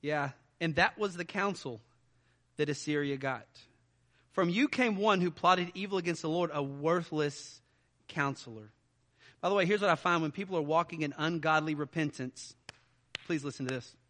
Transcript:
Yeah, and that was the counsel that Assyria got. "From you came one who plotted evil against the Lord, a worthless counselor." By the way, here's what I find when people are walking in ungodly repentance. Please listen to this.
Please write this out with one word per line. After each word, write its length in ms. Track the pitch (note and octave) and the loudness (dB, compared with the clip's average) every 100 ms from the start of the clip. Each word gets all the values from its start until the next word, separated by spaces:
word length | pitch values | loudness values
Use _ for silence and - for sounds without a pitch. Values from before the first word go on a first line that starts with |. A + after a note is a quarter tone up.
Yeah, 280 | C#3+ D3+ C#3+ - _ _ | -2 -2 -2 -6 _ _
and 160 | E3 D#3 | -2 4
that 220 | F#3 - | 2 2
was 180 | G3+ F3 | -4 -4
the 100 | E3+ | -6
counsel 560 | G3+ G3 F#3 C#3+ A2+ _ _ _ _ _ _ _ - | -2 -2 -2 -8 -12 _ _ _ _ _ _ _ -4
that 120 | D3 | -2
Assyria 480 | C#3+ - D3 C#3+ C#3 | -2 -2 0 0 -2
got. 300 | C3+ B2 G#2+ - - _ _ _ _ _ _ | -2 -4 -8 -20 -20 _ _ _ _ _ _
"From 180 | - F3 | 0 2
you 180 | F#3 C#4+ | 2 2
came 300 | - B3 F#3+ | 2 2 4
one 240 | G#3+ F#3+ | 4 4
who 100 | F3 | 2
plotted 400 | D#3 E3+ F3+ F3 F#3 | 2 4 4 2 -6
evil 220 | G3 F#3+ | -4 -2
against 240 | F3 E3 | -2 -4
the 80 | D#3+ | -2
Lord, 200 | E3 E3+ | 0 0
a 100 | D3 | -2
worthless 1000 | C#3 C#3 D3+ F3 E3 D#3 D3 C#3+ - - _ _ _ _ - | -4 -2 0 0 0 -2 -2 -2 -16 -20 _ _ _ _ -10
counselor." 640 | - C#3 C3+ - A2 G#2+ _ _ _ _ _ - _ | -2 -2 -2 -12 -16 -18 _ _ _ _ _ -20 _
By 80 | F3 | 0
the 60 | G3+ | 2
way, 100 | F3+ | 4
here's 160 | G#3 | 4
what 80 | G3+ | 4
I 60 | E3 | 2
find 260 | F3+ E3+ | 2 2
when 100 | D#3+ | 2
people 260 | - G3 F3+ | -4 -4 -2
are 40 | |
walking 400 | D3 D#3+ E3+ E3+ | 2 2 2 -2
in 120 | D3 C#3 | -4 0
ungodly 580 | D#3 E3+ D#3 D#3 D#3 D3 | 0 0 2 2 2 -4
repentance. 800 | D3 E3 D3+ - B2+ - - - - - _ _ _ - - | -4 -2 -2 -4 -10 -10 -18 -18 -20 -20 _ _ _ -14 -4
Please 180 | E3 | -4
listen 240 | C#3 - C3 | -4 -6 -6
to 60 | |
this. 220 | C3 - - | -6 -8 -20